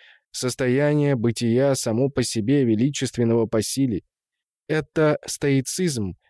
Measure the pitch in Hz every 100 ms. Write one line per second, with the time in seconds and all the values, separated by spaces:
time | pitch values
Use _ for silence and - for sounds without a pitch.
0 | - _ _ - 127 - 127 131 147 151
1 | 143 131 117 113 117 120 139 135 120 110
2 | 135 135 123 113 104 143 120 107 135 -
3 | 127 - 117 117 110 110 - 131 135 92
4 | - _ _ _ _ _ - 156 143 160
5 | 151 151 - - 147 135 - - 180 123
6 | 95 - _